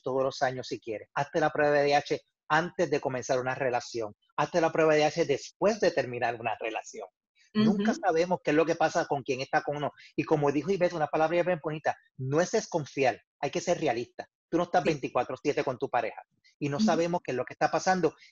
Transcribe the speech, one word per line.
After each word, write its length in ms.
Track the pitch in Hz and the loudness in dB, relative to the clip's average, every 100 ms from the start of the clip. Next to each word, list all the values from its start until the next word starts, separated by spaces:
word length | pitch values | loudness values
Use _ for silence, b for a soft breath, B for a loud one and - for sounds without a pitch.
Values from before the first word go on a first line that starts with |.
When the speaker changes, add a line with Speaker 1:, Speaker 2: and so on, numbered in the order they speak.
Speaker 1:
todos 180 | 135 135 | -4 0
los 200 | 135 - | 0 0
años 240 | 131 131 - | -2 -2 -8
si 120 | 123 | -8
quieres. 300 | 117 104 - | -6 -6 -4
Hazte 260 | - - 170 | -6 -2 0
la 80 | 151 | 0
prueba 240 | - 147 | 2 4
de 80 | 147 | 4
V 80 | 143 | 4
I 40 | |
H 260 | 143 - 143 _ _ - | 2 2 -6 _ _ 0
antes 400 | 156 175 - 160 | 0 0 -2 0
de 100 | 143 | 0
comenzar 400 | 135 127 117 131 | -2 -4 -2 -2
una 140 | 127 | -2
relación. 600 | 127 131 120 - 117 107 - _ - | -2 0 -2 -4 -8 -8 -10 _ -4
Hazte 240 | 151 180 | 0 2
la 100 | 160 | 2
prueba 220 | 165 160 | 4 4
de 80 | 151 | 6
V 40 | |
I 40 | 151 | 4
H 160 | 170 | 2
después 560 | 143 131 - - 190 220 | 0 0 -4 0 0 4
de 100 | 185 | 2
terminar 460 | 143 123 120 120 117 | 2 -4 -2 -4 -2
una 160 | 117 104 | -6 -4
relación. 480 | 113 107 - 110 98 _ _ _ b | -6 -6 -10 -14 -16 _ _ _ b
Nunca 380 | 214 214 196 214 | 0 2 2 0
Speaker 2:
Ujú. 80 | 320 | 0
Speaker 1:
sabemos 360 | 190 160 180 175 | 0 2 2 0
qué 60 | - | 2
es 60 | 151 | 2
lo 100 | 160 | 2
que 80 | |
pasa 320 | 160 156 175 151 | 2 0 0 -2
con 160 | 143 | -4
quien 180 | 127 127 | -2 -6
está 220 | 135 151 | -2 -2
con 140 | 147 147 | -2 -4
uno. 160 | 139 - B - | -6 -8 B -4
Y 80 | |
como 280 | 147 156 143 | 0 2 4
dijo 180 | 139 147 | 2 0
Ivette, 220 | 190 175 | 0 0
una 140 | 170 147 | 0 -2
palabra 360 | 156 160 175 | 0 2 2
bien 180 | 175 170 | 0 -2
bonita, 340 | 160 156 135 - b - | -4 -4 -4 -4 b -10
no 220 | 131 147 | -2 0
es 100 | 180 | 2
desconfiar, 680 | 220 - 170 135 143 127 107 _ - | 0 -2 -4 -4 0 0 0 _ -6
hay 100 | 143 | -4
que 100 | 180 | -2
ser 200 | - 170 | -2 0
realista. 480 | 156 117 - - - _ - | 0 -2 -4 -10 -16 _ -4
Tú 80 | 165 | -2
no 60 | |
estás 180 | 175 180 | 2 2
Speaker 2:
Sí. 80 | 165 | 2
Speaker 1:
veinticuatro 460 | 143 135 127 120 131 | -2 -2 -2 -2 -2
siete 240 | 147 143 | -2 0
con 140 | 139 123 | -2 -2
tu 100 | 135 | -2
pareja 320 | 120 110 - - _ b - | -2 -2 -8 -20 _ b -6
y 100 | 143 | -4
no 80 | 143 | 0
Speaker 2:
Ujú. 80 | |
Speaker 1:
sabemos 360 | 220 165 170 175 | 2 2 0 -2
qué 60 | - | -4
es 60 | 127 | -4
lo 80 | |
que 100 | 123 | -4
está 160 | - 151 | -2 0
pasando. 440 | 160 190 185 156 - b | 0 0 2 0 -2 b